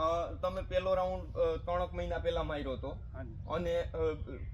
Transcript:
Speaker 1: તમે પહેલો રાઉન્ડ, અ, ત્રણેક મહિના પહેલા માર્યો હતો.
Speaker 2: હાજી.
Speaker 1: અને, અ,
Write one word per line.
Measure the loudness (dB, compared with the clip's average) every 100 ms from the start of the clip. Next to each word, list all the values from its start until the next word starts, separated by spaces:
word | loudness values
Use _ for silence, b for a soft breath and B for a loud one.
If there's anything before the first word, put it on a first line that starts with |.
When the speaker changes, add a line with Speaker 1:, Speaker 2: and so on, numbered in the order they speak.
| 2 2 0 -2
Speaker 1:
તમે | -2 0
પહેલો | 0 2 4
રાઉન્ડ, | 4 4 0 -2 2
અ, | 2 2
ત્રણેક | 0 0 0
મહિના | 0 -2 0
પહેલા | 0 2
માર્યો | 0 -2 -2
હતો. | -2 -4 -6 -8
Speaker 2:
હાજી. | -8 -8 -8 -2
Speaker 1:
અને, | 0 2 2
અ, | 0 0 0 0 -4 -6 -6